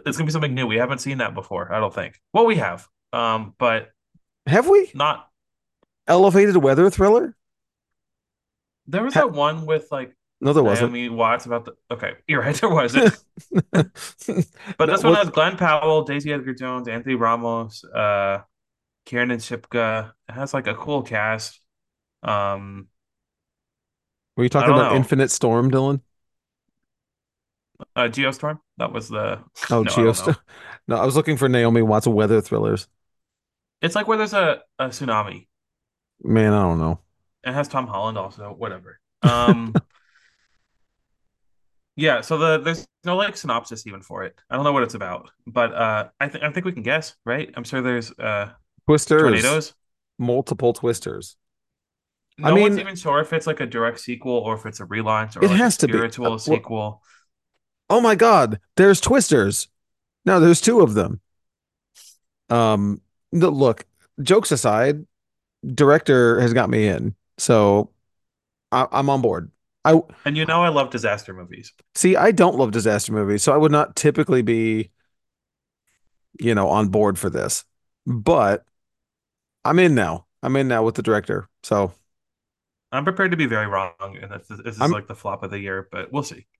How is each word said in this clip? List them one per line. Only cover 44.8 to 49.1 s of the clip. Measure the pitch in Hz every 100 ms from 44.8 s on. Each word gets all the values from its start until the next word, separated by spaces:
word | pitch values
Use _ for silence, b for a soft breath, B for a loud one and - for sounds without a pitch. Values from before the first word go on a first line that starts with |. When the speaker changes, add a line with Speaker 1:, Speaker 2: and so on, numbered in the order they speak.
Speaker 1:
it's | 117
about, | 113 95 90 - _ -
but, | 117 117
uh, | - 113 107 101 -
I | 143
thi-, | -
I | 151
think | 180 180
we |
can | 147
guess, | 113 156 156 -
right? | 113 131 - -
I'm |
sure | 117 131
there's, | 127 120 113 -
uh, | 110 104 104 - _ _ -
Speaker 2:
Twisters. | 151 -